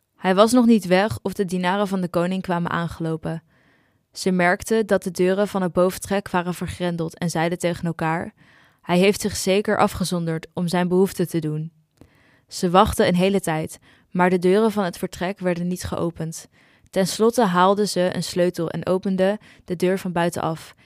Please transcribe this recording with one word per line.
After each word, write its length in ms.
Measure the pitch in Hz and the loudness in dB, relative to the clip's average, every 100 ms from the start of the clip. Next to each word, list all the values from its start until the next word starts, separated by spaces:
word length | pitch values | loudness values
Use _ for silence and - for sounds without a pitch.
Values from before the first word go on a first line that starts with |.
| _ _ | _ _
Hij 180 | 185 | 0
was 180 | 190 220 | 4 6
nog 140 | 247 233 | 6 6
niet 180 | 226 180 | 4 4
weg 320 | 185 214 - | 2 2 -2
of 100 | 196 | -6
de 120 | 185 | -4
dienaren 440 | 190 185 180 202 202 | -2 -2 0 0 0
van 120 | 190 | -2
de 80 | 175 | -2
koning 340 | 175 180 190 | -2 -2 -2
kwamen 280 | 185 175 170 | -2 -2 -2
aangelopen. 720 | 170 170 - 165 160 165 160 - _ _ _ _ _ _ | -2 -4 -6 -6 -4 -6 -8 -12 _ _ _ _ _ _
Ze 180 | - 196 | -6 -2
merkten 560 | 185 175 190 - 226 214 | 2 2 0 0 -2 2
dat 160 | 196 | 0
de 80 | 196 | 0
deuren 380 | 170 180 190 208 | 0 0 2 0
van 140 | 196 | -2
het 100 | 185 | -2
boventrek 560 | 180 185 - - 196 - | 2 0 0 -4 -4 -2
waren 260 | 180 175 | -2 -2
vergrendeld 640 | 170 170 - 180 170 160 - | -6 -8 -6 -4 -4 -6 -6
en 120 | 170 | -4
zeiden 280 | 160 170 175 | -2 -2 0
tegen 280 | 175 170 170 | -2 -2 -6
elkaar: 480 | 160 165 165 214 - _ _ _ _ | -4 -2 -2 -6 -14 _ _ _ _
"Hij 160 | - 175 | 0 4
heeft 220 | 196 196 | 4 2
zich 160 | 208 - | -2 -4
zeker 420 | - 190 214 208 | 0 0 2 2
afgezonderd 680 | 202 - 175 175 165 160 - | 2 0 -4 -2 -4 -6 -6
om 140 | - 175 | -6 -2
zijn 200 | 175 180 | 0 2
behoefte 380 | 180 190 - 170 | 2 2 0 -4
te 120 | 170 | -2
doen." 340 | 156 151 160 - _ _ - _ _ _ _ | -4 -6 -8 -14 _ _ -20 _ _ _ _
Ze 220 | - 185 | -4 2
wachten 360 | 185 214 - 208 | 4 4 4 2
een 100 | 175 | 4
hele 240 | 190 196 | 2 2
tijd, 380 | - 156 170 - _ _ _ | -2 -4 -6 -12 _ _ _
maar 200 | 180 180 | 0 2
de 80 | 185 | 4
deuren 340 | 180 196 226 | 4 4 4
van 120 | 208 | 0
het 140 | 180 - | -2 -4
vertrek 400 | 185 - 180 202 | -8 -6 -8 -4
werden 280 | 180 175 175 | -4 -2 -4
niet 180 | 180 | -6
geopend. 640 | - 180 170 - 160 160 - _ _ _ _ | -6 -4 -4 -4 -10 -10 -18 _ _ _ _
Ten 160 | 185 190 | -2 -2
slotte 380 | - 220 233 | 2 2 4
haalden 440 | 214 175 185 202 202 | 2 4 4 4 0
ze 220 | 185 180 | 0 0
een 100 | - | -2
sleutel 480 | 165 185 180 180 160 | -4 0 0 0 -4
en 160 | 165 160 | -4 -2
openden 520 | 185 196 190 190 214 - - | -2 -2 0 0 0 -8 -20
de 120 | - 175 | -10 -2
deur 220 | 185 190 | 0 0
van 140 | 185 | -2
buitenaf. 600 | 170 170 - 160 160 - - | -2 -2 -2 -4 -6 -10 -20